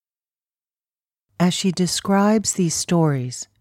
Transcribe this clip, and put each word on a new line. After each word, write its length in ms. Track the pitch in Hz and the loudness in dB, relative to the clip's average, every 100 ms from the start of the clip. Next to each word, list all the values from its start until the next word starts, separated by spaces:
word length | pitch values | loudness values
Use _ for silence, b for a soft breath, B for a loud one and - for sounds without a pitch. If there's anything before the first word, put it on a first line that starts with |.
| _ _ _ _ _ _ _ _ _ _ _ _ _ - | _ _ _ _ _ _ _ _ _ _ _ _ _ 0
As 140 | 180 | 0
she 180 | - 196 | 2 -2
describes 840 | 175 175 - - 196 208 220 - | 0 -2 -2 0 2 4 2 0
these 200 | - 170 | -2 -2
stories, 720 | - - 175 156 135 123 - - _ | -2 0 2 2 0 -4 -10 -16 _